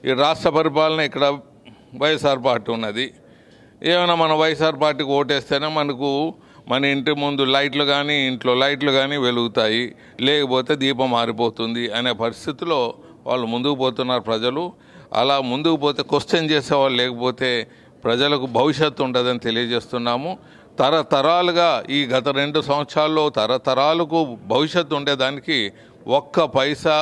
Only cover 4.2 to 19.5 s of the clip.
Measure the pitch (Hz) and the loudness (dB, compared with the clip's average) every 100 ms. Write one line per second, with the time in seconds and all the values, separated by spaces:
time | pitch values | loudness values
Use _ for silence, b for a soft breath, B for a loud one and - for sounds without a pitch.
4.2 | 160 156 160 147 160 139 151 139 143 143 | 2 4 2 2 0 2 0 0 0 0
5.2 | 139 143 127 143 151 156 143 123 139 139 | 2 -2 0 -2 -2 -2 -2 -2 -2 -2
6.2 | 160 - B B - 127 139 139 131 143 | -4 -8 B B -4 0 0 0 -2 -2
7.2 | 143 139 135 135 143 139 143 143 147 147 | -2 0 0 2 0 0 0 0 0 0
8.2 | 135 127 127 123 135 143 143 135 135 147 | 0 -2 0 2 2 0 2 2 0 0
9.2 | 123 120 117 104 110 113 120 - B B | 0 0 0 0 0 0 -4 -10 B B
10.2 | 127 147 139 127 123 151 135 127 131 117 | 0 2 2 0 0 -2 0 0 0 0
11.2 | 117 110 117 - 113 117 117 113 123 107 | -2 -2 -4 -2 -6 -4 -4 -4 -4 -2
12.2 | 117 107 - 135 170 151 120 - B B | -4 -4 -10 -8 -2 -2 -2 -6 B B
13.2 | 127 127 113 117 135 139 131 117 127 127 | -4 -4 -2 -2 -2 0 -2 -2 -2 -2
14.2 | 110 113 120 139 180 - B B B 107 | -2 -2 -2 -4 -8 -12 B B B 0
15.2 | 127 139 127 131 160 160 147 143 135 143 | 2 0 0 0 0 2 0 -2 0 -2
16.2 | - 175 156 151 123 143 135 123 127 120 | 2 0 2 0 2 2 2 2 -2 -2
17.2 | 123 123 131 120 110 B B - 107 120 | -4 -2 -2 -2 -6 B B -8 -2 2
18.2 | 143 143 131 113 143 135 156 123 135 123 | 2 0 0 2 2 2 0 0 -2 0
19.2 | 123 120 117 | 0 -2 -2